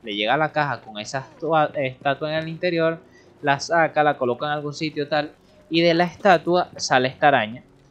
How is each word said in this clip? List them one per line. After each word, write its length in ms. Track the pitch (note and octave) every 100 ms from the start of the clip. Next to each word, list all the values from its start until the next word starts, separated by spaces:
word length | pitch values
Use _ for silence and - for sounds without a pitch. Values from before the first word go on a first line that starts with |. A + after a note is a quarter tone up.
Le 140 | A2+ G2+
llega 200 | G#2+ C#3+
la 140 | D3+
caja 300 | D3+ D3 A#2+
con 180 | A2+ G#2
esa 220 | G#2+ C3+
estua-, 500 | - - D#3 D#3+ D3+ D3+
estatua 560 | C3 B2+ C#3+ C3+ D#3
en 100 | D#3
el 60 | D#3+
interior, 500 | E3 F3+ E3 D#3+ E3 - - - _
la 180 | C#3+ C#3
saca, 420 | - E3+ D3+ D3+
la 140 | D3+ C#3+
coloca 300 | B2 A#2+ D3+
en 60 |
algún 220 | D3+ D3
sitio, 320 | C#3+ D#3 D3 C#3+
tal, 260 | D3+ D3+ - _ _ -
y 120 | E3
de 120 | E3+
la 100 | E3
estatua 680 | F3 - G3+ D#3+ E3+ F3 E3+ -
sale 320 | - C3+ B2+
esta 200 | - D3
araña. 340 | C3 G#2+ B2+ - _ _